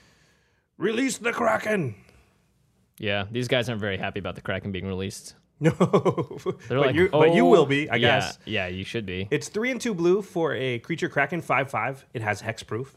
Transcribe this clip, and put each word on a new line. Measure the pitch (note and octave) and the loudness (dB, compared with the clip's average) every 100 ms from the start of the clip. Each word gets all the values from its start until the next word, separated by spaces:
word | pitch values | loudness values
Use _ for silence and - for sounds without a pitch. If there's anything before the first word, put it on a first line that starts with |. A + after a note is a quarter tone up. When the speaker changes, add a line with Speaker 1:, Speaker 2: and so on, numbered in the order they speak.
| _ _ _ _ _ _ _ - | _ _ _ _ _ _ _ -6
Speaker 1:
Release | F3+ A3+ C4 G3 | -2 0 -2 -2
the | A3+ | -4
Kraken! | A3+ A#3 G#3+ G#3+ G#3+ C#3 G#2 _ - _ _ _ _ _ _ _ - | 0 0 0 0 0 -2 -6 _ -20 _ _ _ _ _ _ _ -10
Speaker 2:
Yeah, | G#2 G2+ G2 | -4 -2 -2
these | A2+ B2 | -4 0
guys | C3 A#2 | 0 0
aren't | A2+ | -2
very | G#2 F#2+ | -4 -4
happy | G2+ G2 | -4 -6
about | F#2 | -8
the | E2+ | -8
Kraken | - F#2+ G2+ | -6 -6 -4
being | F#2 F#2+ | -6 -6
released. | F#2 F#2+ - - - | -6 -6 -8 -16 -20
Speaker 1:
<laughs> | _ - | _ 0
No. | D3+ | 0
Speaker 2:
They're | - F#3 E3+ F#3 D#3+ C#3+ - - A#2+ - | 2 2 4 2 -2 -4 -8 -8 -8 -4
Speaker 1:
But | B2 C3+ | 0 2
Speaker 2:
like, | |
Speaker 1:
you, | D3 F3+ | 4 4
but | D3 D#3+ | 6 6
you | E3+ C4 | 6 8
Speaker 2:
"Oh." | |
Speaker 1:
will | G3+ | 8
be, | C#3 C#3 D3 | 6 2 2
I | A#2+ | 2
Speaker 2:
Yeah, | A#2+ G#2+ | 4 4
Speaker 1:
guess. | F#2 - | 0 -6
Speaker 2:
yeah, | - G#2 F2+ | -6 -4 -4
you | F#2 | -6
should | F#2+ A#2 G2 | -6 -6 -4
be. | F2+ G2 | -6 -2
Speaker 1:
It's | C#3+ C3+ | -4 -4
three | G#3 B3 | -6 -4
and | B3+ | -4
two | A#3+ | -4
blue | F#3 E3+ F#3+ | 0 2 2
for | G3+ F3 D#3+ | 0 -4 -2
a | A#2 C3 A#2+ | -2 -2 -4
creature | - E3 E3 | -4 -4 -2
Kraken, | D3 C#3 F3 | 0 0 -2
five | - C3+ C3+ | 0 0 0
five. | A2+ A#2 C3+ - | -2 -4 -6 -10
It | B2+ | -6
has | G#2+ G2+ | -2 -2
hexproof. | A2 A2+ - A2 C3 | -4 -8 -8 -8 -8